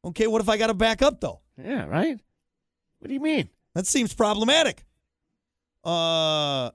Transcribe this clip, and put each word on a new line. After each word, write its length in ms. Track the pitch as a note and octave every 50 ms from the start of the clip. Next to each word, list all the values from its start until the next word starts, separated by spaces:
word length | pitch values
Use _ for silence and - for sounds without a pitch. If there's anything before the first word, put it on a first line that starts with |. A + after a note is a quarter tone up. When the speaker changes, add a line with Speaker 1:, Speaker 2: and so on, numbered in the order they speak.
| -
Speaker 1:
Okay, 220 | - E3+ - A3 A3+
what 140 | G#3+ A3+
if 80 | G#3+ G3
I 80 | G#3+ G#3
gotta 160 | A3+ A3 A3
back 280 | F#3 A3 A3+ A3 - C4+
up, 160 | C#4+ - -
though? 200 | - C#3+ - - _ _ _ - C3
Speaker 2:
Yeah, 220 | G3+ C4+ B3+ F2
right? 340 | D2+ F2+ D#3 G3 E4 C#4 G#3+ _ _ _ _ _ _ _ _ _ _ _ _ _ _ _ _
What 80 | - -
do 40 | C4
you 60 | C#4
mean? 300 | C#4+ D#4 D#4 C4+ D3 - _ _ _ _ _
Speaker 1:
That 100 | E3+ F#3
seems 280 | - - C4+ A#3+ G#3 -
problematic. 680 | - A3+ G#3 G#3 G3+ A3 A3+ C#4+ D#4+ D#4+ C4 - - - _ _ _ _ _ _ _ _ _ _ _ _ _ _ _ _ _ _ _ _
Uh, 880 | E3 E3+ E3+ E3 E3 E3 D#3+ D#3+ D#3 D#3 D3+ D3 C#3+ C#3 C3+ B2+ A#2+ -